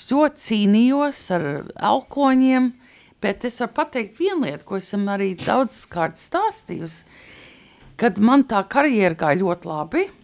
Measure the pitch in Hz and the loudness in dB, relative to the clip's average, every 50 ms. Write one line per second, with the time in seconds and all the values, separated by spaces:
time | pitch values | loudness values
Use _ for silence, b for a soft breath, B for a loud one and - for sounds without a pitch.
0 | - - 254 285 311 285 302 - - - 226 208 208 196 202 220 240 254 277 285 | -4 0 2 2 2 2 0 -4 -4 -2 0 2 4 4 6 6 4 4 4 2
1 | 294 285 277 - - - 185 175 160 143 147 147 - - - - - 208 214 269 | 0 -2 -4 -6 -6 -4 -2 -2 -2 -2 -4 -6 -8 -12 -10 -4 0 0 0 0
2 | - - - 277 285 269 262 262 262 262 262 254 254 247 247 b b b b b | -2 -4 -2 0 2 4 4 4 4 4 4 4 2 0 -2 b b b b b
3 | b b b b - 202 196 - - 247 - - 247 220 - - 302 320 - 254 | b b b b -4 -4 -4 -4 -6 -8 -6 -6 -6 -6 -2 -4 -4 -4 -4 -6
4 | 220 190 - - 330 392 392 339 247 147 147 147 - - 202 190 - - - 202 | -6 -6 -6 -4 -2 -2 0 -2 -4 -4 -6 -10 -10 -8 -8 -6 -6 -4 -4 -2
5 | 202 202 202 196 196 190 185 170 - - 208 254 269 220 - - - - - 175 | -2 -2 -2 -2 -2 -4 -4 -4 -2 0 2 2 0 0 -4 -12 -14 -8 -4 -4
6 | 160 156 - - - - - 339 415 440 - - - - 175 - 165 165 165 - | -4 -4 -4 -8 -12 -6 -4 -2 -2 -2 -4 -6 -12 -12 -10 -10 -10 -10 -12 -14
7 | - B B B B B B B B B B B B B B B B B B - | -16 B B B B B B B B B B B B B B B B B B -2
8 | 214 233 180 202 208 233 262 277 262 - 226 196 190 - - 269 285 302 254 214 | -2 0 2 2 4 4 6 4 4 2 0 -2 -2 0 2 2 2 4 4 4
9 | 190 180 160 165 165 151 143 180 196 180 180 175 - 170 160 151 151 165 - 330 | 2 2 2 0 0 0 2 2 0 -2 -2 -4 -6 -8 -6 -6 -6 -4 -2 -2
10 | 403 392 - _ | -2 -4 -6 _